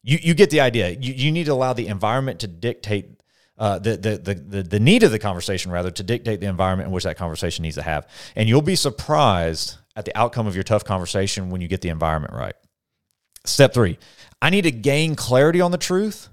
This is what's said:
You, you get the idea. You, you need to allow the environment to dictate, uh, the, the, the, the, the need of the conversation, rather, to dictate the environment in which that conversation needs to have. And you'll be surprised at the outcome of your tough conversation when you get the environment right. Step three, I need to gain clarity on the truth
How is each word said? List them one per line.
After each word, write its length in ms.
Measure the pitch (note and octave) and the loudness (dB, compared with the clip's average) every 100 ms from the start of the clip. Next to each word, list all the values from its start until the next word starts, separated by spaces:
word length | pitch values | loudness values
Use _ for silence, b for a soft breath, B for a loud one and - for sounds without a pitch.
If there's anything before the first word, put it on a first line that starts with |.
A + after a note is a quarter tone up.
You, 160 | - D#3 | 0 0
you 120 | E3 | 2
get 160 | E3+ F#3+ | 6 6
the 100 | D3+ | 6
idea. 300 | C3 A#2 F2+ | 4 2 0
You, 220 | F2+ B2+ | -2 -8
you 180 | C3 C#3+ | -2 0
need 140 | E3 D3+ | 0 0
to 60 | |
allow 200 | C3 B2+ | 0 0
the 140 | A#2+ G2+ | -2 -4
environment 520 | G2 G#2+ B2+ C3+ F#2+ | -2 0 0 -2 -6
to 80 | G#2 | -10
dictate, 720 | E2 A2+ - - G2+ - - _ _ _ - | -6 -6 -6 -4 -4 -6 -20 _ _ _ -4
uh, 220 | G#2+ F#2+ | -2 -2
the, 180 | G#2+ G2+ | -2 -2
the, 200 | G#2+ G2+ | -4 -4
the, 160 | F2 | -6
the, 280 | F#2+ G2+ G2 | -8 -6 -8
the 160 | F2 G2+ | -2 4
need 240 | B2 A#3 | 6 6
of 80 | G3+ | 6
the 80 | G#2+ | 4
conversation, 500 | G#2 F2 - F#2+ F2+ | -4 -6 -4 -4 -2
rather, 220 | F2 F2+ | -4 -4
to 120 | - | -6
dictate 360 | F#2+ A#2+ A#2 G2+ | -6 -4 -4 -4
the 60 | |
environment 420 | G2 F2+ F#2+ F#2 F#2 | -4 0 0 0 -2
in 60 | |
which 100 | F2+ | -4
that 140 | E2+ D#2 | -4 -6
conversation 460 | F2 D#2+ F2 D#2+ | -8 -4 -6 -4
needs 120 | D#2+ | -6
to 60 | D2 | -6
have. 260 | D#2+ D#2 - B B | -4 -6 -6 B B
And 120 | - A2 | -2 4
you'll 140 | B2+ | 4
be 160 | D#3 F3+ | 4 0
surprised 1000 | D3 - - D3+ C3+ F#2 E2 D#2+ - - _ - | -2 -4 -2 2 4 2 0 -4 -8 -12 _ -12
at 80 | |
the 100 | G#2 | -8
outcome 320 | G#2+ A#2 B2 G#2+ | -2 -2 0 -4
of 80 | |
your 80 | F#2 | -4
tough 220 | F#2 G#2+ | 0 0
conversation 640 | - F#2+ F2 G2 G2 - F#2 | 0 -4 -2 -2 -2 -4 -6
when 100 | F#2 | -6
you 80 | F2 | -4
get 140 | F#2 | -4
the 80 | F2 | -4
environment 460 | D#2+ D#2+ D#2 D2+ | -2 -2 -2 -4
right. 200 | A#1+ G1+ - _ _ _ _ _ _ _ - | -8 -10 -12 _ _ _ _ _ _ _ -12
Step 300 | - - C3+ | -4 6 6
three, 240 | B2 G2+ D#2 B B B B | 6 0 0 B B B B
I 80 | C#3 | 2
need 120 | G3 | 4
to 100 | E3 | 2
gain 440 | A#2 C#3 C#3+ D#3+ | 0 0 2 0
clarity 440 | D3 - B2+ D3+ F3 | -2 2 4 6 4
on 120 | F3 | 2
the 60 | F3 | 0
truth 520 | - F#3 G#3+ G3+ - | -2 -2 -2 -6 -20